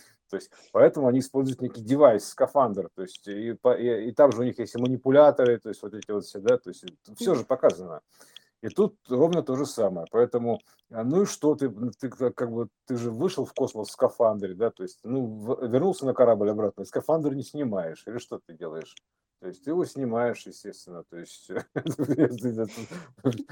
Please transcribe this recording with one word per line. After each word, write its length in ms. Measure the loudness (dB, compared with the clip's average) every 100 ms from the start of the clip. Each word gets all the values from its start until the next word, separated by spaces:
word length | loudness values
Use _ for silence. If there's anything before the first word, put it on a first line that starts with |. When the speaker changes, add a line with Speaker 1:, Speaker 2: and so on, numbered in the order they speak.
| _ _ _
Speaker 1:
То 80 | -10
есть 140 | -10 _ -4
поэтому 360 | 6 6 6 2
они 120 | 2
используют 420 | 0 -2 -2 -4
некий 180 | -8 -8
девайс, 480 | -2 6 8 6 -2
скафандр, 640 | -2 0 2 0 0 -6
то 60 | -8
есть 240 | -12 -12 -12
и 280 | -10 -8
по-, 200 | 0 2
и, 340 | 2 0 -2 -4
и 20 |
там 180 | 4 4
же 100 | 4
у 20 |
них 140 | -2 -4
есть 160 | -8
и 40 | -4
манипуляторы, 800 | -2 -2 4 8 8 8 2 2
то 120 | -2
есть 120 | -12
вот 120 | -12
эти 160 | -14 -6
вот 140 | -6 -6
все, 120 | -4
да, 180 | 0 0
то 100 | -2
есть 160 | -16 -18 -20 -20 -8
все 180 | -2
Speaker 2:
Мгм. 0 |
Speaker 1:
же 100 | -2 -2
показано. 560 | 2 2 0 -12 -16 _ _ -20 -20 _ _
И 80 | -10
тут 260 | -2 -2 -2 -4
ровно 340 | 2 4 2
то 140 | -2 -4
же 100 | -4
самое. 400 | 0 -2 -2 -2
Поэтому, 500 | 2 2 2 -2 -4 _ _ _
а, 140 | -6
ну 180 | 0 2
и 40 | 0
что 280 | 0 0 0
ты, 100 | -2
м, 260 | -4 -8 -8
ты 120 | -12
к-, 200 | -4 -4
как 200 | -2 -6
бы, 160 | -4 -8 _ -8
ты 100 | -4
же 140 | -4
вышел 320 | -2 -2 -2 -6
в 80 |
космос 340 | -4 -4 -4 -10
в 40 |
скафандре, 640 | 0 0 4 2 2 -6
да, 160 | -2 -4
то 120 | -4
есть, 160 | -14 -12
ну, 220 | -6 -4 -4
в-, 400 | -8 -6 -4 0
вернулся 380 | 0 0 -2 -4
на 80 |
корабль 360 | 2 4 4 2
обратно, 320 | 0 -2 -4
и 40 | -6
скафандр 480 | -6 -2 0 0
не 80 | -4
снимаешь, 600 | -8 -6 -4 -4 -6 -10 -12
или 120 | -12
что 220 | -10 -14
ты 140 | _
делаешь? 420 | -14 -12 -10 -14 -20 _ _ _ _
То 80 | -16
есть 160 | -14
ты 60 | -6
его 140 | -4
снимаешь, 640 | -4 -4 -4 -2 -2 -4 -12
естественно, 580 | -16 -16 -16 -18 -18
то 120 | -16 -18
есть 300 | -18 -20 -12
<laughs> 240 | -10 -8
это, 960 | -8 -8 -6 -4 0 0 0 -6 -6 -8 -8 -14 -16 -18 _
это, 160 | -4 -4 -10